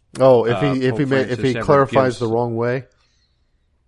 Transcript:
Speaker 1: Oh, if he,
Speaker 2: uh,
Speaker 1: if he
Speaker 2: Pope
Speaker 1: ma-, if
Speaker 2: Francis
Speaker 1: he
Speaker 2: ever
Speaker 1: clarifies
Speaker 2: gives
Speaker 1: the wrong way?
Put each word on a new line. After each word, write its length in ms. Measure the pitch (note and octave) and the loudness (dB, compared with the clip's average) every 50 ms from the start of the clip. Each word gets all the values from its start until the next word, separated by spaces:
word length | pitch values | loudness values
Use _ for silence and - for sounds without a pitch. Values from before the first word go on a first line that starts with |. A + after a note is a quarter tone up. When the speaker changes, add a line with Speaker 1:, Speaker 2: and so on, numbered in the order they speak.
| _ _ - - | _ _ -4 2
Speaker 1:
Oh, 260 | C3 C3+ B2+ A#2 A2 | 4 4 6 4 4
if 140 | A#2 A#2 F#2+ | 0 -2 -2
he, 80 | D3 C#3+ | -2 -2
Speaker 2:
uh, 60 | C3+ | -2
Speaker 1:
if 220 | C3 B2+ C3 A#2+ - | 0 -2 -2 -2 -2
he 80 | C#3+ | -2
Speaker 2:
Pope 40 | C3 | 0
Speaker 1:
ma-, 60 | C#3 | 0
if 100 | C3+ B2 A2 | -2 0 -2
Speaker 2:
Francis 240 | B2 A2 A#2 C3 A#2+ | -4 -2 -2 -2 -2
Speaker 1:
he 40 | A#2 | -2
Speaker 2:
ever 80 | A2 | 0
Speaker 1:
clarifies 480 | - C#3+ C#3 C3+ A#2 A2+ C3+ C3 B2+ A2+ | 2 2 2 2 2 2 0 0 0 -2
Speaker 2:
gives 60 | - | -4
Speaker 1:
the 80 | B2 A2 | -4 -2
wrong 280 | A2+ A#2 A#2+ A#2+ A2+ | -2 -2 -2 -2 -4
way? 300 | A2+ A#2 A#2+ B2 C3+ B2 _ _ _ _ _ _ _ _ _ _ _ _ _ _ _ _ _ _ _ _ | -4 -4 -2 -4 -4 -8 _ _ _ _ _ _ _ _ _ _ _ _ _ _ _ _ _ _ _ _